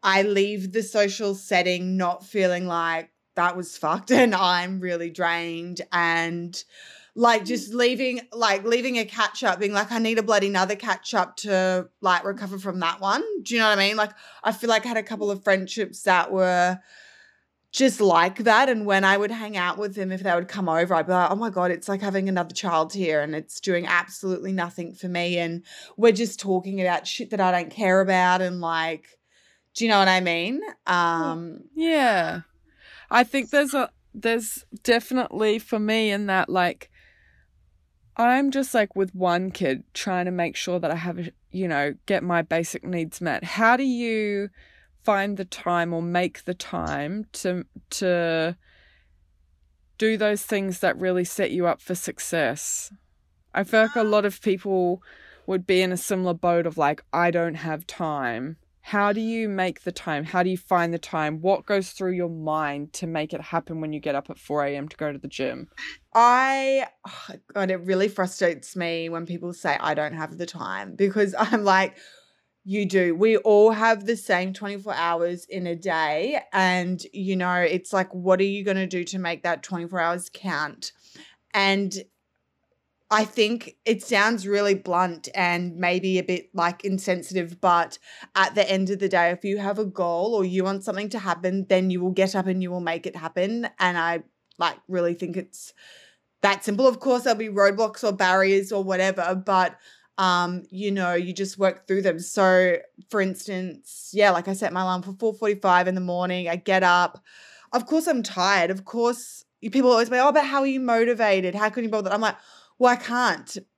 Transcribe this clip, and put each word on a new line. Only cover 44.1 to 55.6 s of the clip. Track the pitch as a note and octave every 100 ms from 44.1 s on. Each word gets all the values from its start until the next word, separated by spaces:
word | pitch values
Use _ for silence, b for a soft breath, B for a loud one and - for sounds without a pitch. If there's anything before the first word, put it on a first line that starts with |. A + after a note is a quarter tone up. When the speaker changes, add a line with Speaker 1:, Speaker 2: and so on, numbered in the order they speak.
| A3 G#3+ G3+ G3+ b b b b _
Speaker 2:
find | - G3+ G3+ G3
the | F#3
time | - - F3 E3+
or | E3+
make | E3+ F3 F3+ - -
the | F3+
time | - E3+ D#3+ C#3+ D3 G3+ G#3+
to, | - F#3 F3+ - - _
to | - F#3+ F3 E3+ E3 D#3+ F3 b b b b b b _ _ _ _ _ _ _ _
do | A3 A3
those | G#3 G#3
things | - G#3 G3 F3+
that | F#3 -
really | F#3 F3+
set | F3+ - G3
you | F3+ F3
up | -
for | - F3+
success? | - - - E3+ C3+ C#3+ - - - - _ _ _ _ _
I | -
feel | G3 A3+
like | A3 A#3
a |
lot | G#3+ G#3 G3+
of | G3
people | A3 F#3+ G3+ F#3+ F3+ F#3 B B B B -
would | F#3+